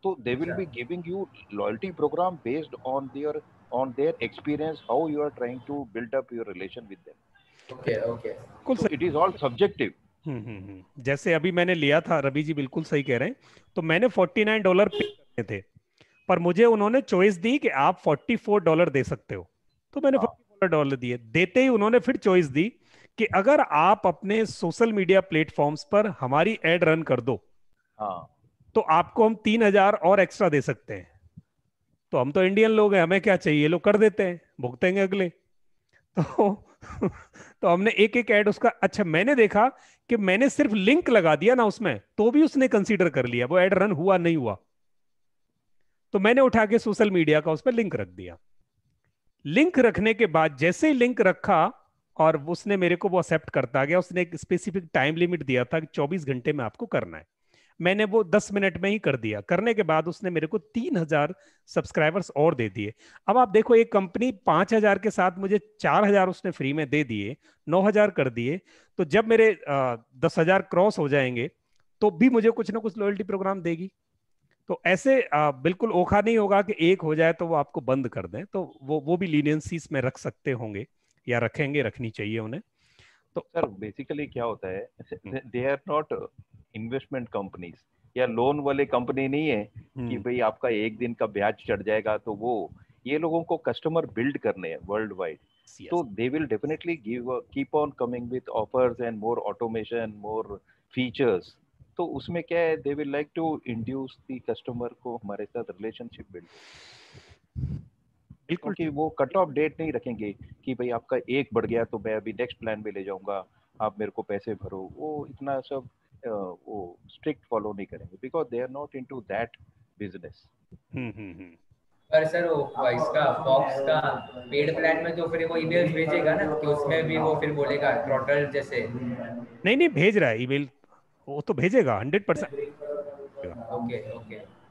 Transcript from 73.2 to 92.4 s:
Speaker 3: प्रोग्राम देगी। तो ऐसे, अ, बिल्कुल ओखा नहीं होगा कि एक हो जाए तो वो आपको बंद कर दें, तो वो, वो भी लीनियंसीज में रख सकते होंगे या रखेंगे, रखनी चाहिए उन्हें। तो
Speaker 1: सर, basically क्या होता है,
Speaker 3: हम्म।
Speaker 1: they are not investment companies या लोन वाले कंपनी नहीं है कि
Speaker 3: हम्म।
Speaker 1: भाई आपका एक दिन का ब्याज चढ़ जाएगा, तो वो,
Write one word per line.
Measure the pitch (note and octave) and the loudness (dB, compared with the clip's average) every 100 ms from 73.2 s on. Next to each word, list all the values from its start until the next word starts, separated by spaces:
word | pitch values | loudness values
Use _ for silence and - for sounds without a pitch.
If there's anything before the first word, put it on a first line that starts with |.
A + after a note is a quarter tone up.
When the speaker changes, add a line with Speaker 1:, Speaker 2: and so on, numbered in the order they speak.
Speaker 3:
प्रोग्राम | F#3 G3 F#3+ G3 | -4 -4 -4 -4
देगी। | E3+ E3 F#3+ _ _ _ _ _ _ _ _ | -4 -6 -8 _ _ _ _ _ _ _ _
तो | - - | -2 0
ऐसे, | F#3 C4+ C4+ | 2 4 2
अ, | G#3 | 4
बिल्कुल | D3 D3+ C3+ C#3 F#3 A#3 | 2 2 0 -2 0 0
ओखा | F3+ F3+ G3+ | 0 2 2
नहीं | G#3 A#3 | 4 2
होगा | G3+ G3 | 4 2
कि | G3 G#3+ | 0 0
एक | E3 F#3+ | 2 2
हो | D#3+ | 0
जाए | D#3 D#3+ | 2 2
तो | E3 E3+ | 2 -2
वो | |
आपको | D#3+ D3 - | -2 -2 -6
बंद | B2 C3 B2 | -2 -2 -2
कर | - F2 | -8 -10
दें, | G2+ | -10
तो | G3 G3 E3 - | -8 -8 -8 -12
वो, | C3+ D#3 | -6 -4
वो | C#3 F3 | 0 -2
भी | F#3+ | 2
लीनियंसीज | D3 C#3+ D3+ - E3+ - | 2 2 0 -2 -10 -6
में | C#3 | -4
रख | B2+ - | -4 -4
सकते | - - - | -12 -8 -6
होंगे | B2 A2+ G2+ B2 _ _ _ - | -6 -6 -10 -12 _ _ _ -4
या | A#2+ | -2
रखेंगे, | - - C#3+ D3 | -2 -2 -2 0
रखनी | A#2 - A#2+ | -2 -4 -10
चाहिए | - G#2+ A2 | -8 -6 -6
उन्हें। | A2 C3+ - _ _ _ _ _ _ | -6 -10 -14 _ _ _ _ _ _
तो | - | -12
Speaker 1:
सर, | - E3+ | -8 -6
basically | D#3 G2 G#2+ - C3+ D3 C#3+ | -6 -6 -14 -12 -12 -10 -8
क्या | B2+ | -6
होता | A#2 G#2 F#2+ | -6 -6 -8
है, | F#2 - _ - | -10 -12 _ -18
Speaker 3:
हम्म। | A3+ G#2 C3 | -16 -10 -12
Speaker 1:
they | B2 B2 C3 | -8 -6 -4
are | C#3 - | -4 -4
not | D3+ D3+ G2 - _ - _ _ A2 | -6 -4 -8 -10 _ -20 _ _ -12
investment | A2+ C3 - C3+ A#2 A2 | -8 -8 -8 -10 -8 -8
companies | G2 F2+ F2 D#2+ _ _ _ - | -8 -12 -16 -18 _ _ _ -4
या | B2+ | -2
लोन | A2+ B2 D3 | 2 0 0
वाले | C#3 C#3 | -2 0
कंपनी | C#3+ B2+ B2 C3+ C3+ | 0 0 -2 -2 -2
नहीं | C#3 D#3 | -2 0
है | A#2 | -2
कि | G#2 - - C3+ | -4 -12 -18 -10
Speaker 3:
हम्म। | A#2+ A#2+ | -8 -6
Speaker 1:
भाई | G2+ B2 | -4 0
आपका | A2+ A2 B2 | -2 -2 -4
एक | A2+ A2 G#2+ | -2 -2 -4
दिन | A#2+ | -8
का | A#2 A2 | -4 -4
ब्याज | G2+ G2+ | 0 -2
चढ़ | A2 - G#2 | -2 -4 -4
जाएगा, | G2 G#2+ G#2+ G#2+ | 0 -2 -2 -6
तो | - | -6
वो, | G2+ | -8